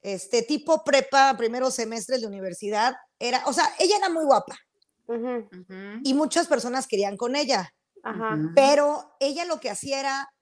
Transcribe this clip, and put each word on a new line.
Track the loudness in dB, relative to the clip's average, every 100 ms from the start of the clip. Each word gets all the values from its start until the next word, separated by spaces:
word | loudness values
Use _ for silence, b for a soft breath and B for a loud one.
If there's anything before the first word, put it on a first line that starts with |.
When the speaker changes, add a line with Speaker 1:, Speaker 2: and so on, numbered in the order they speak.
| -8
Speaker 1:
este, | -10 -2 -2
tipo | 0 -4 2 0 4
prepa, | 2 4 6 6 4
primeros | -2 0 -2 -2
semestres | -6 -6 -4 -4
de | -4
universidad, | -8 -10 -8 -4 0 0 -2 _ _
era, | -2 0 0
o |
sea, | 2 0 2
ella | 2 2
era | 2
muy | 0
guapa. | 4 4 2 -18 _ _ _ _ -8
Speaker 2:
Ujú. | -6 -4 -6 -8
Speaker 3:
Ujú. | -20 -18 -16 -12 -6
Speaker 1:
Y | -2
muchas | 0 2 0 0
personas | -2 -2 -6 -2
querían | -2 -2 -4
con | -2 -2
ella. | 0 -2 -2 _ _ _
Speaker 2:
Ajá. | -12 -6 -4 -2
Speaker 3:
Ujú. | 2 6
Speaker 1:
Pero | 6 6 4 -2 -8 _
ella | -4 -2
lo | -4 -6
que | -6
hacía | -8 -6 -4
era | -4 -6 -8 _